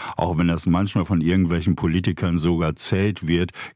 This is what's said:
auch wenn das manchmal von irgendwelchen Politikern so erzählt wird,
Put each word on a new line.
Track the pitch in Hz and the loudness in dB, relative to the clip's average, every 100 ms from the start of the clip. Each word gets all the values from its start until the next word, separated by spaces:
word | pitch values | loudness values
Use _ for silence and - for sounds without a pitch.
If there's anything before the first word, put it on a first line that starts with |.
| - - | -10 -4
auch | 82 82 | -2 0
wenn | 87 | 0
das | 82 90 | 0 2
manchmal | 85 101 104 85 | 2 2 -2 0
von | 90 | 0
irgendwelchen | 78 92 87 85 80 80 | 2 2 2 0 0 0
Politikern | 85 85 95 85 92 85 | 0 0 0 -2 0 0
so | 80 82 | 0 0
erzählt | 82 - - 95 101 98 78 | 0 -2 0 0 0 -2 0
wird, | 85 87 - - | 0 0 -6 -16